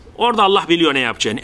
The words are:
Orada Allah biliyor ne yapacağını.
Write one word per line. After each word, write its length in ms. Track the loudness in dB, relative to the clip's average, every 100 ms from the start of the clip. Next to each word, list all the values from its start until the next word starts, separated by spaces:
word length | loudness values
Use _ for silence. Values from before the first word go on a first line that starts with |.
| -18 -4
Orada 240 | -2 2
Allah 220 | 2 2 0
biliyor 260 | 0 2
ne 60 | 0
yapacağını. 400 | -2 -4 -4 -4